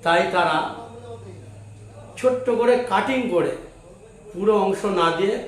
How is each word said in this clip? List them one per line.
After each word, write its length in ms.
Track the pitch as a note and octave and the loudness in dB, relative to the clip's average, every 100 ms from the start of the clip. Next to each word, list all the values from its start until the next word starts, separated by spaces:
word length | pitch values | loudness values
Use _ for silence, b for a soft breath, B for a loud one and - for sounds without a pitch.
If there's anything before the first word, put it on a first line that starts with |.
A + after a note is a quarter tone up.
তাই 240 | E3 E3+ F#3+ | 4 2 2
তারা 420 | F#3 E3+ D#3 E3+ - - - - A#4 G3 - - - - - - - - - | 2 2 0 -2 -8 -14 -16 -16 -16 -16 -18 -18 -20 -20 -20 -20 -20 -18 0
ছোট্ট 340 | B3+ B3 - | 0 2 0
করে 280 | A3+ A#3 A#3+ - | 2 4 4 4
কাটিং 400 | G3 A3+ C4 A#3 | 0 2 0 0
করে 260 | F3 C#3 - - - - - - - - | 0 0 -2 -12 -20 -20 -20 -20 -20 -16
পুরো 260 | E3+ G3+ G#3+ | -2 2 4
অংশ 260 | F#3+ F#3+ | 2 0
না 280 | G3+ F3+ E3 E3 | 0 2 2 2
দিয়ে 220 | G3 A#3+ | 0 0